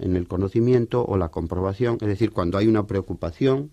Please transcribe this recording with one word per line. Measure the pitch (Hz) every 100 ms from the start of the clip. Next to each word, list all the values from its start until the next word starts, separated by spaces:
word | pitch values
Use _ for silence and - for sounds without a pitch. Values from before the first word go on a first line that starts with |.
en | 92 90
el | 87
conocimiento | 90 98 113 123 127 113 123
o | - 98
la | 82
comprobación, | - 80 87 95 98 120 117
es | 104
decir, | 98 110
cuando | - 87 98
hay | 110
una | 110 101
preocupación | 98 92 87 85 - 131 135 147